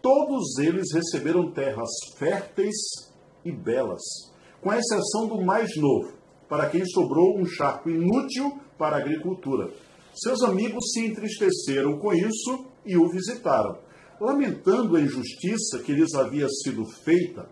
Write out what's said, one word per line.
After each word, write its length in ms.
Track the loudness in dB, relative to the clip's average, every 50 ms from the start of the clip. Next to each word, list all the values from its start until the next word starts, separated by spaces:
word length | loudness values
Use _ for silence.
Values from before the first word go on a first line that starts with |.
Todos 540 | 6 6 6 6 4 2 0 -2 -2 -4 -2 0
eles 360 | 2 2 2 0 -2 0 0
receberam 580 | -2 -2 0 -4 -4 -2 0 2 2 0 0
terras 380 | -2 -4 -2 -2 -2 -4 -6 -6 -8 -10 -12 -14 -10
férteis 580 | -4 -2 -2 -2 -2 -6 -8 -4 -2 -2 -2 -2 -4 -8 -8 -10 -12 -16 -20 -20 -20 -20 _ _ -14 -10
e 80 | -10
belas, 480 | -10 -8 -4 -2 -2 -2 -2 -2 -6 -8 -10 -12 -14 -14 -16 -20 -20 -20 -20 -20 -20 -6
com 100 | -2 -2
exceção 560 | 0 0 0 0 0 0 -2 -2 -2 -2 -2 -2
do 160 | -2 0 0
mais 320 | 2 2 2 0 0 -2
novo, 380 | 0 2 4 4 2 0 -4 -12 -18 -20 -20 -20 -20 -10 _
para 220 | -2 0 0 2
quem 120 | 0 0 0
sobrou 520 | 0 2 0 2 2 4 6 6 6 6 4
um 60 | 0
charco 460 | -2 -2 -2 -2 -2 -2 -2 -4 -2
inútil 680 | 0 2 2 2 2 2 0 -2 -4 -4 -4 -4 -4 -6 -18 -20 -8 _
para 180 | -2 0 0
a 20 | 0
agricultura. 720 | -2 -2 -4 -4 -2 -6 -6 -4 -4 -2 -2 -2 -2 -4 -8 -14 -20 -20 -20 -20 -20 -20 -14
Seus 280 | -6 -2 -2 2 2
amigos 500 | 2 2 4 2 0 -2 -4 -6 -6 -4
se 120 | -4 -2 -2
entristeceram 920 | -2 -4 -4 -8 -8 -4 2 2 2 2 2 -2 -2 0 0 2 0 0 0
com 160 | 0 2 2
isso 500 | 2 2 0 -2 -4 -4 -6 -6 -6 -8 -16 -20 -16 -8
e 100 | 2 4
o 140 | 6 6 6
visitaram, 680 | 4 -2 -4 -4 -8 -4 0 2 2 2 2 0 -4 -10 -16 -20 -20 -20 -20 -20 -10 -4
lamentando 760 | -2 0 2 2 2 0 -2 0 2 2 4 4 4 4 4
a 60 | 4
injustiça 760 | 4 2 0 -4 -8 -8 -10 -6 -4 -2 -2 -2 -4 -4 -6 -6
que 120 | -4 -2
lhes 220 | 2 4 4 4 4
havia 340 | 2 2 2 2 0 0 0
sido 380 | -2 -2 -4 -4 -4 -4 -6 -8 -8 -8 0
feita 420 | 2 4 4 4 0 -6 -12 -16 -16